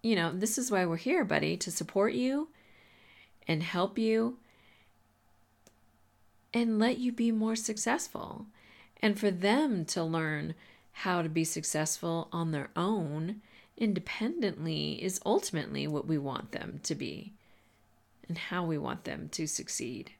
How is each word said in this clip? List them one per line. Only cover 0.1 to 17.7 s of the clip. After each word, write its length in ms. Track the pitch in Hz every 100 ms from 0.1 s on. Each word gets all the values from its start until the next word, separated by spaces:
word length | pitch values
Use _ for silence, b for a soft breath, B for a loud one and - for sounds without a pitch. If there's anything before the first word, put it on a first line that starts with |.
| 208
know, 160 | 165
"This 260 | 180 214 240
is 120 | 254
why 160 | 196 180
we're 100 | 165
here, 280 | 254 349
buddy, 320 | 220 147 151 175
to 120 | -
support 440 | - 160 196 208
you 340 | - 254 277 320 b b b b b b b b b -
and 160 | 160
help 360 | 165 180 196 208
you 400 | 220 220 226 254 b b b b b b _ _ _ _ _ _ - _ _ _ _ _ _ _ _
and 240 | 233 233 214
let 200 | 226 247
you 140 | 247
be 180 | 240 233
more 260 | 220 220 226
successful." 880 | 226 214 233 320 - - - - 214 B B B B B
And 180 | 220 202
for 100 | 208
them 540 | 180 196 254 302 196
to 180 | 156 -
learn 520 | 165 165 160 151 156 160 B B B
how 300 | - 190 175
to 60 | 165
be 160 | 160
successful 840 | 160 165 156 156 156 - 170 165 -
on 180 | 170 165
their 200 | 151 139
own 680 | - 180 220 156 151 165 214 B B B -
independently 1300 | 220 180 - - 226 339 208 - 147 151 151 147
is 180 | 185 185 -
ultimately 600 | 247 - 165 - 143 147
what 200 | 147 160
we 100 | 156
want 360 | 139 127 -
them 280 | - - 147
to 120 | -
be 400 | 156 - - - b b b b